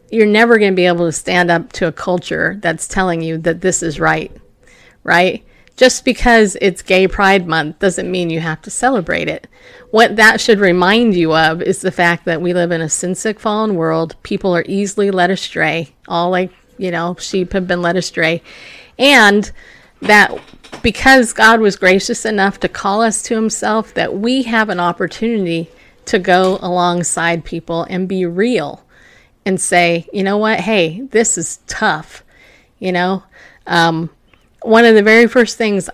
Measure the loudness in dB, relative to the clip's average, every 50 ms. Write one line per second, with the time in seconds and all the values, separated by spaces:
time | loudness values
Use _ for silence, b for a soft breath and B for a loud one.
0 | _ -4 0 2 2 4 4 4 4 4 4 4 4 2 2 2 2 2 2 2
1 | 0 -2 -2 -4 -6 -2 0 0 2 2 0 0 -2 -6 -6 -4 -4 -4 -4 -6
2 | -4 -4 -4 -4 -4 -6 -4 -2 -2 -4 -4 -4 -4 -4 -4 -4 -8 -6 -4 -2
3 | -2 -2 -2 -2 -4 -4 -6 -2 -2 -2 -4 0 -2 -2 -2 -2 -4 -6 -4 -2
4 | 0 0 0 -2 -4 -10 -14 -20 _ _ _ _ b b b b b b b b
5 | b 0 2 2 2 2 0 -4 _ b b b b b b 2 4 4 4 2
6 | -2 -2 -2 0 2 4 6 6 4 2 0 -2 -2 -2 -2 -2 -2 0 2 2
7 | 2 2 0 2 2 4 2 2 0 -2 -4 -4 -4 -4 -6 -2 -2 -2 -2 -2
8 | -6 -6 -4 -4 -4 -4 -4 -4 -4 -6 -8 -10 -12 -12 -8 -2 -2 0 0 0
9 | -2 -4 -4 -4 -4 -6 -6 -8 -12 -20 B B B B B B B B 2 2
10 | 4 4 4 4 4 4 4 2 2 2 2 4 4 2 2 2 2 2 2 2
11 | 2 2 2 2 2 2 2 2 2 0 0 -2 -2 -4 -4 -2 -4 -6 -2 0
12 | 0 0 0 0 -2 -4 -4 -2 -2 -2 -2 0 -2 -2 -2 -4 -4 -4 -6 -6
13 | -4 -6 -6 -4 -6 -6 -6 -4 -4 -4 -2 -2 -2 -2 -2 -2 -2 0 0 -2
14 | -4 -4 -8 -16 -10 -8 -6 -4 -2 -2 -2 -2 -2 -4 -4 -4 -4 -4 -2 -2
15 | -2 0 0 0 0 0 -2 -4 -6 -10 -6 -4 -2 -2 -2 -4 -6 -10 _ _
16 | _ -6 -4 -2 -2 0 -2 -2 -4 -4 _ _ _ _ _ -10 -8 -6 -4 -4
17 | -4 -6 -6 -8 -10 -6 -4 -4 -4 -2 -4 -4 -4 -2 -4 -2 -2 -2 -2 -2
18 | -4 -4 -4 -2 -2 -2 -2 -4 B B B B B B B B B B B 0
19 | 2 4 6 6 6 6 4 2 0 -2 -12 b b b b b b b b -8
20 | 0 4 4 4 4 2 0 -10 -14 -18 -20 -20 _ -20 -16 -6 -6 -6 -4 0
21 | 4 4 6 6 4 2 0 4 4 4 6 6 2 0 0 2 2 2 2 2
22 | 0 -2 -6 -4 -4 -4 0 0 0 0 -2 -2 -6 -6 -6 -4 -4 -2 0 0
23 | 0 0 -2 -4 -6 -4 -4 -2 -2 -2 -4 -4 -4 -2 -2 -2 -4 -4 -4 -4
24 | -4 -4 -4 -4 -2 -2 -2 -2 -2 -2 0 -2 0 0 -2 -2 -2 -2 -2 -2
25 | -6 -6 -6 -4 -4 -2 -2 -2 -2 -2 -2 -4 -6 -8 b b b b b b
26 | b -2 -2 -2 2 4 4 4 4 2 0 -2 -4 -4 -2 0 0 0 0 -2
27 | -4 -4 -4 -2 -2 -2 -2 -4 -6 -8 -10 -10 -8 -6 -6 -6 -6 -6 -6 -6
28 | -4 -4 -4 -4 -4 -4 -2 -2 -2 0 0 -2 -4 -6 -10 -14 _ b b b
29 | b b b b b b b _ -4 -4 -4 -2 -2 0 2 2 4 2 0 -2
30 | -4 -8 -6 -4 -2 -2 0 0 0 0 -2 -2 -2 0 0 0 0 0 -2 -8
31 | -12 -2 0 0 0 0 -2 -6 -6 -10 -10 -14 _ -12 -8 -4 -2 -2 -2 -4
32 | -8 -16 -20 -20 _ b b b b b b b b b b -8 -6 -4 -2 -2
33 | 0 -2 -2 -4 _ b b b b b b b b -2 0 2 2 2 0 -2
34 | -6 -8 _ _ _ _ _ _ _ _ _ _ 0 2 4 6 6 8 6 6
35 | 6 6 6 6 6 6 4 2 2 0 0 -4 -2 -2 -2 -2 -4 -6